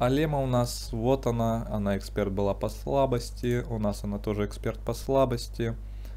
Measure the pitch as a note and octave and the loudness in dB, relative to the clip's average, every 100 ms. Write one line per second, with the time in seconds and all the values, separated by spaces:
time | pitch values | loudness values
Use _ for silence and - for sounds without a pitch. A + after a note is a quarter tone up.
0 | B2 C3+ D#3 C#3+ C3 B2 A#2+ - - A#2 | 2 4 2 2 2 2 2 -2 -6 0
1 | A#2 C3+ B2 A#2 A2+ A2+ - G#2+ G2+ G2 | 2 4 2 2 2 0 -2 0 0 0
2 | - - G2+ G2 G2+ F#2+ G#2+ - - C#3 | -2 -2 0 2 2 2 -2 -4 0 2
3 | C3+ A#2+ - - B2 A#2+ A#2 A2+ G#2 G2+ | 4 2 -2 -4 0 0 0 -2 -2 -2
4 | G#2 G2+ - G#2 G#2 - A#2 - - A#2 | -4 -4 -2 0 -2 -2 -6 -4 -4 -4
5 | - C3+ C3 A#2+ - - A#2 A#2 - - | 2 4 4 0 -4 -4 -4 -4 -8 -10
6 | - | -10